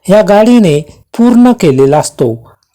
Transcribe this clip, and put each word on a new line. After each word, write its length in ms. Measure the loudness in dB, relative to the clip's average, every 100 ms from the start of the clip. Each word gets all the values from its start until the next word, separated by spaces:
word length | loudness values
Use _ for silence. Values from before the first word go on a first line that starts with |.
| -2
या 120 | 0
गाडीने 580 | 2 0 2 2 0 -2 -6 -18 _ -2
पूर्ण 340 | 0 2 2
केलेला 460 | 0 -2 0 0 0
असतो. 300 | -4 -6 -6 -6 -14 _ _